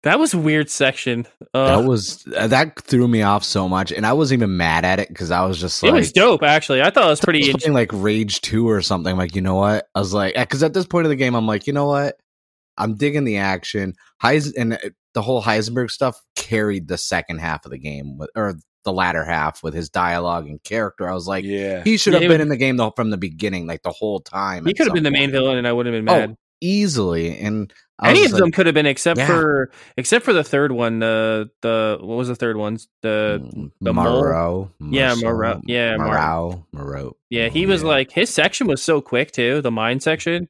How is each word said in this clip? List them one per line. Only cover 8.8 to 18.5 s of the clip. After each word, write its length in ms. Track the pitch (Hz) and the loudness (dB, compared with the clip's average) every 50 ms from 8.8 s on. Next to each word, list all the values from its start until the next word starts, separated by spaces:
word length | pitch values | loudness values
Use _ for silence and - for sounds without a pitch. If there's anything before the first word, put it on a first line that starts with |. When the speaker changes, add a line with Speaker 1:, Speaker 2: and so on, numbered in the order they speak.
Speaker 2:
something. 300 | 90 - 104 90 80 87 | 0 0 -2 -2 0 -2
I'm 60 | 92 | 0
like, 180 | 90 92 87 82 | 0 -2 -2 -2
"You 60 | 98 | -2
know 140 | 92 95 92 | -2 0 2
what?" 320 | 95 98 104 107 107 - _ _ | 2 2 2 2 0 -2 _ _
I 40 | - | -4
was 140 | 98 90 95 | -4 -2 0
like, 240 | 104 98 - - | 0 0 0 0
uh, 80 | 123 - | -2 -2
'cause 180 | - - 135 156 | -2 0 0 0
at 100 | 160 160 | 0 0
this 120 | 190 180 | -2 -4
point 200 | - - 175 165 | 0 0 0 2
of 40 | 156 | 2
the 60 | 147 | 0
game, 180 | 131 135 127 123 | 0 0 0 2
I'm 120 | 117 110 | 0 0
like, 200 | 110 107 101 - | 0 -2 -2 -2
"You 60 | - 139 | -2 -2
know 120 | 143 143 | 0 0
what? 280 | 143 143 143 143 143 - _ _ _ _ _ _ _ _ _ _ _ _ | 0 0 0 0 -2 -4 _ _ _ _ _ _ _ _ _ _ _ _
I'm 180 | - 98 110 110 | -4 -4 -4 -2
digging 300 | 104 139 147 143 151 139 | 0 -2 0 0 0 0
the 120 | 120 107 | 0 0
action." 580 | 101 98 98 95 90 - - - 104 98 95 90 _ _ _ _ _ - | 0 0 -2 -2 -4 -6 -6 -6 -4 -4 -6 -8 _ _ _ _ _ 2
Heis-, 300 | 117 143 156 143 151 - | 2 2 2 0 -2 -4
and, 160 | - 120 113 113 | -4 -2 -2 -2
uh, 40 | - - 104 - _ _ _ _ | -4 -8 -12 -14 _ _ _ _
the 60 | 117 104 | -6 -2
whole 200 | 113 131 120 104 | 0 -2 0 0
Heisenberg 480 | 113 107 110 107 113 117 127 123 113 | 0 0 0 0 -2 -4 -4 -4 -4
stuff 300 | - - 139 127 120 - _ _ _ | -4 -2 -2 -4 -4 -6 _ _ _
carried 520 | - - - 117 110 107 104 101 95 85 73 | -12 -6 -4 -2 0 0 0 -2 -4 -4 -6
the 80 | 90 | -8
second 420 | 85 - - 98 87 80 - 82 80 | -6 -4 -4 -4 -4 -4 -6 -10 -8
half 260 | 80 82 78 78 _ | -6 -6 -6 -6 _
of 60 | 71 | -14
the 80 | 69 67 | -16 -12
game, 380 | 65 73 73 71 71 71 67 | -12 -12 -12 -10 -12 -14 -12
with, 120 | 69 73 69 _ | -14 -14 -10 _
or 200 | 113 107 101 | -6 -4 -4